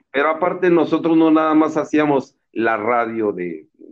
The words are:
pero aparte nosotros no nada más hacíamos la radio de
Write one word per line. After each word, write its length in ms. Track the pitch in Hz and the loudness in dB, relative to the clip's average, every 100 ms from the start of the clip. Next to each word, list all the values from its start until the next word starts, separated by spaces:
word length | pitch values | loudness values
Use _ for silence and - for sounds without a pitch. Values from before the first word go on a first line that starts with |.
| _ | _
pero 180 | 135 147 | -2 -2
aparte 400 | 156 180 175 185 | 0 -4 -2 0
nosotros 460 | 170 139 160 160 165 | 2 2 -2 0 2
no 140 | 160 | 4
nada 240 | 156 156 | 4 2
más 220 | 156 156 156 | 2 2 -2
hacíamos 600 | 143 151 151 139 131 _ _ | -2 0 2 0 -2 _ _
la 240 | - 113 113 | -4 -2 -2
radio 560 | 107 120 113 113 107 | -2 -2 -2 -2 -4
de 340 | 90 87 80 76 _ 82 | -4 -6 -10 -16 _ -20